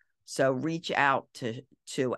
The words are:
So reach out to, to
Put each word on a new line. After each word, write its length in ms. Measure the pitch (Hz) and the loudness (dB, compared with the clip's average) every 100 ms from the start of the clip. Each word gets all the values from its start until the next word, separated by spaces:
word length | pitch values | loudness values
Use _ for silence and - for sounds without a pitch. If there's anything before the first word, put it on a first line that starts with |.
| _ _ | _ _
So 280 | - - 135 | -10 0 2
reach 380 | 127 147 165 - | 2 -2 -4 -2
out 380 | - 139 135 - | 2 4 2 -2
to, 280 | - 123 120 - _ - | -8 -6 -6 -12 _ -10
to 240 | - 127 | -2 0